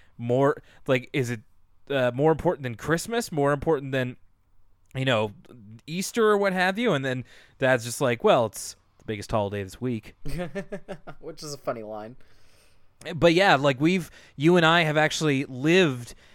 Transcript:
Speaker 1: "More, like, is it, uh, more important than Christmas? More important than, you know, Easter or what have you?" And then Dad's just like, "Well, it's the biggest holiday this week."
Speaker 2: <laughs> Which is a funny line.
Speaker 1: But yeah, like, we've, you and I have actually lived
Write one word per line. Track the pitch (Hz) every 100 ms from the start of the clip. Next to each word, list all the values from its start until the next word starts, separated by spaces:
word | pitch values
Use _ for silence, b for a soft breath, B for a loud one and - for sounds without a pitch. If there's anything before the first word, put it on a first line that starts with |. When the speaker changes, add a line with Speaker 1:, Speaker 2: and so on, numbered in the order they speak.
| b b
Speaker 1:
"More, | 117 123 139 - b b -
like, | 131 123
is | 147 120
it, | 117 - _ _ _ -
uh, | 139 123
more | 120 151
important | 160 160 147
than | 131 113
Christmas? | - 165 - 233 233
More | 151 143
important | 143 160 156 139
than, | 131 123 120 - _ _ - - _ _
you | 131
know, | 131 113 107 104 - 123 104 113 -
Easter | 170 190 233 214
or | 208
what | 202
have | 185 185 196
you?" | 240
And | 147
then | 135 127 - b b b
Dad's | 131 127
just | 117 117
like, | 135 117
"Well, | 214 156 113
it's | - - - _ _
the |
biggest | - 107 -
holiday | 113 101 104
this | 95 -
week." | 123 113 - -
Speaker 2:
<laughs> | 143 147 175 190 156 196 - 185 - 147
Which | 147 156
is | 156
a | 143
funny | - 120
line. | 107 107 110 131 b b b b b b b _ 151
Speaker 1:
But | 170 170
yeah, | 165 196 147
like, | 143 127
we've, | 156 185 156 B B B
you | 147 180
and |
I | 160 170
have | 160 151
actually | 151 - 156 135
lived | 143 131 147 180 175 127 120 - b